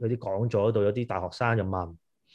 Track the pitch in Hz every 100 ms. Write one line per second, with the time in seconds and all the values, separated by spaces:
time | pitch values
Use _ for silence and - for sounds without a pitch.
0 | 117 120 98 98 117 107 107 110 101 117
1 | 120 95 90 - 117 110 95 92 87 82
2 | _ _ _